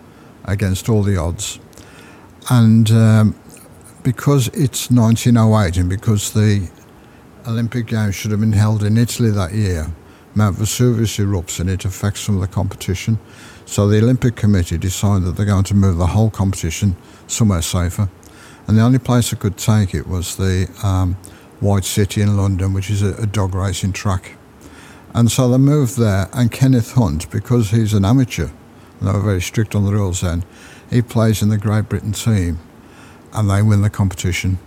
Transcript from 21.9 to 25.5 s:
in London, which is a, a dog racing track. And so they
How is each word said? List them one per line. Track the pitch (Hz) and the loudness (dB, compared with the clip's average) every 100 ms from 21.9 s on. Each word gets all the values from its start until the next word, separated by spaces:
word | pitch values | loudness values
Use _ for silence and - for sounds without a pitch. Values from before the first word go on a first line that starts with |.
| 107 98 107 | -2 0 0
in | 101 101 | 0 0
London, | 98 92 95 | 0 0 -2
which | 95 92 | -4 -4
is | 101 | -2
a, | 101 | -2
a | - 107 | -2 -4
dog | 107 95 | -2 -2
racing | 92 98 87 98 | -2 -4 -4 -4
track. | - 104 90 - - - - - - - - - - | -4 -2 -4 -6 -20 -20 -20 -20 -20 -20 -20 -8 0
And | 113 | 2
so | - | 2
they | 123 | 2